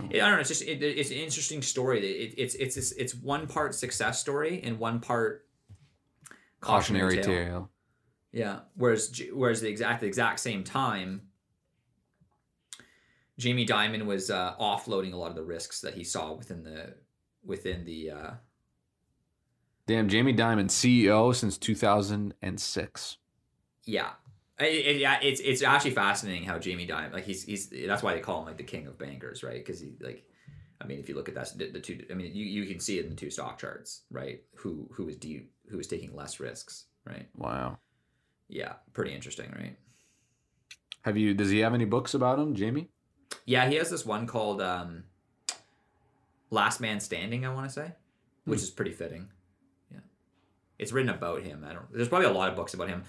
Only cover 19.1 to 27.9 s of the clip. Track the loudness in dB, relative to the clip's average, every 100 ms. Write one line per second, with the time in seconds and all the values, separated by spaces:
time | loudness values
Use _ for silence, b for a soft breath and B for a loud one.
19.1 | _ _ _ _ _ _ _ 2 4 6
20.1 | 6 6 6 6 4 4 4 8 8 10
21.1 | 8 8 6 2 -2 -2 2 6 6 4
22.1 | 0 -2 -4 -6 -4 -4 -4 -6 -8 -12
23.1 | -12 _ _ _ _ _ _ -4 -2 -2
24.1 | -6 -20 -20 _ 0 2 4 4 4 6
25.1 | 4 4 2 2 4 6 6 6 4 4
26.1 | 4 0 -4 -2 -4 -2 -4 -4 -4 -4
27.1 | -6 -6 -8 -6 -8 -8 -6 0